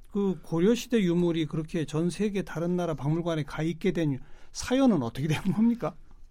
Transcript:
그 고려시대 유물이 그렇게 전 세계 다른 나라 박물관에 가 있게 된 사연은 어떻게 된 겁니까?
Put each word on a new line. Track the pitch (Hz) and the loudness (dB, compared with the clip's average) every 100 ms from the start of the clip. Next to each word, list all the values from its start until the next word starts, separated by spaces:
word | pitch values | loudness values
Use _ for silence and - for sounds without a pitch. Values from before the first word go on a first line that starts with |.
| - | -8
그 | 202 202 160 | -2 0 -2
고려시대 | - 165 185 233 - 233 | -2 2 4 4 2 2
유물이 | 185 170 175 165 156 | 2 4 2 0 -2
그렇게 | 170 156 175 | -2 -4 -4
전 | 147 151 175 | -2 0 -2
세계 | 165 208 196 | 0 -2 -2
다른 | 175 156 170 | -4 -4 -2
나라 | 180 170 | -2 -2
박물관에 | 147 131 160 170 165 | -2 0 0 0 -2
가 | 143 - | -4 -2
있게 | 160 175 196 | -4 0 -2
된 | 170 160 131 - - - | 0 0 -2 -6 -14 -12
사연은 | - - 254 269 185 | -10 0 4 6 4
어떻게 | 117 120 151 | 2 -2 0
된 | 151 196 | 0 0
겁니까? | 180 233 233 151 - - - - | 2 4 2 -2 -6 -14 -18 -18